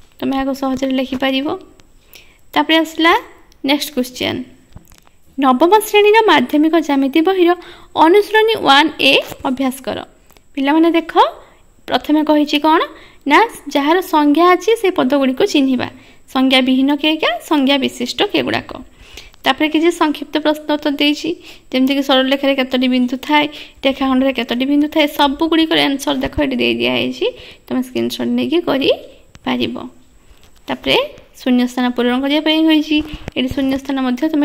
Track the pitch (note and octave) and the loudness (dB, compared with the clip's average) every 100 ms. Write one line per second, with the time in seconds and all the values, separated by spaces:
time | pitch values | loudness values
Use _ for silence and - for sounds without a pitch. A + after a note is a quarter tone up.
0 | - _ C4 C4+ C4+ C4 C4+ C4 C4+ C4 | -20 _ -6 -4 -4 -4 -4 -4 -2 -2
1 | B3+ B3+ C4+ C4+ C#4+ F#4+ - - - _ | -4 -4 -2 -2 -4 -8 -12 -20 -20 _
2 | _ - - _ - - D4+ D#4+ D#4+ D#4+ | _ -20 -20 _ -6 -2 2 2 0 0
3 | D#4+ G#4+ - - - _ C4+ C#4+ - - | 2 2 0 -16 -20 _ -2 -2 -2 -6
4 | B3 - - - B3+ - _ - - - | -6 -6 -6 -6 -10 -18 _ -20 -20 -20
5 | _ _ _ - C4+ B3+ E4+ G#4+ G#4 G#4 | _ _ _ -2 2 4 4 4 4 2
6 | G#4 A4 A4 D4 B3 D4+ D#4 E4 D#4 C#4 | 6 6 6 4 2 2 2 2 2 0
7 | C4+ D#4+ D#4+ F#4+ E4+ F4 - - - - | 0 2 2 2 2 2 -4 -20 -10 2
8 | D#4+ G4+ G4+ G#4+ A4 A4 - C4+ - - | 4 6 4 2 2 0 4 4 4 2
9 | C#4 F4+ - - C#4 B3+ C4+ B3+ A#3 - | 2 2 0 -6 -6 -2 -4 -4 -8 -10
10 | - _ _ _ _ - C4+ D#4+ E4 E4 | -12 _ _ _ _ -4 2 4 4 2
11 | E4 F4+ D5 - - _ _ _ - C4 | 0 2 2 0 -18 _ _ _ -4 -4
12 | - D4+ D4+ D4+ D4 D4 D#4 E4 C#5+ - | 0 0 2 2 2 0 2 2 0 -8
13 | - - - D#4 A4+ - - C#4+ C#4 F4+ | -20 -12 2 4 4 -2 -6 -2 2 0
14 | F4 D#4 D4 D4 F4+ F4+ F4+ A4+ F#4+ F4+ | 2 2 2 4 4 4 2 0 0 0
15 | B3+ C#4+ C4 C4 G#4 D#4 C4+ B3 - - | 0 2 0 0 0 2 0 0 -4 -10
16 | - - - C4 C4 C4 C4 C4 C4+ D4 | -20 -20 -8 -2 2 2 2 2 0 0
17 | D#4 D#4 C#5+ E5+ - D4+ C4 C#4 B3 - | 0 -2 -2 -4 -2 0 2 0 -2 -4
18 | B3 - G4+ D#4+ B3 A#2+ - - - - | -8 -4 -2 -2 -2 -4 -6 -14 -18 -20
19 | - - - - - C4+ D4+ D#4 E4+ E4+ | -20 -20 -20 -6 -4 -2 0 2 0 0
20 | D#4 D4 - D4+ D4+ D4+ D4+ D4+ D4+ C#4 | -2 -2 -6 -4 -2 -2 -2 -4 -2 0
21 | D4 D4 D#4 F4 - - - B3+ C4 C#4 | 0 0 -4 -8 -12 -20 -6 -2 0 0
22 | C4+ C4 C4 C#4 C#4 C4+ B3+ B3+ B3+ B3+ | 0 0 2 0 0 0 -2 -2 0 0
23 | B3 C4 - D4+ D4 - - - C#4 C4+ | -2 -4 0 0 0 -6 -18 -6 -4 -2
24 | C4+ C4 C4+ C4+ C4+ A#3+ C4 C#4+ D4+ D#4+ | 0 0 0 -2 -4 -4 0 0 0 0
25 | D4 D4+ C#4+ C#4+ E4 E4 D#4+ D#4+ C#4+ C#4 | 0 0 -2 0 -2 0 0 0 0 -2
26 | D4+ C#4 C4+ - C#4+ B3 A#3+ - A#3+ B3 | -4 -4 -4 -4 -2 -2 -2 0 -2 -2
27 | - B3+ A4+ B4+ - - - B3+ B3+ F4 | -4 -4 -6 -6 -16 -20 -8 -6 -6 -4
28 | B3 B3 A#3+ A#3+ B3 D#4+ F4 C4+ C#4 C#5+ | -6 -4 -4 -4 -2 -2 -2 -2 0 -2
29 | - - _ - - B3 A3+ B3 B3+ - | -6 -20 _ -12 -6 -4 -4 -6 -14 -18
30 | _ _ _ - - - - - C4+ E4+ | _ _ _ -20 -20 -20 -12 -8 -2 -2
31 | D5 - - - C4+ B3 B3 B3+ B3 B3 | -2 -8 -20 -8 -2 0 0 -2 -4 -2
32 | A#3+ B3 C#4 D4+ D#4 D#4+ D#4+ D#4 D4+ D4+ | -2 -2 -2 -2 0 0 2 2 0 -2
33 | D4+ - - - B3+ C#4+ C4+ C4+ C4+ C4+ | -4 -10 -10 -6 -4 -2 -2 -4 -4 -4
34 | C4 B3 D#4 D#4 | -2 -2 -2 0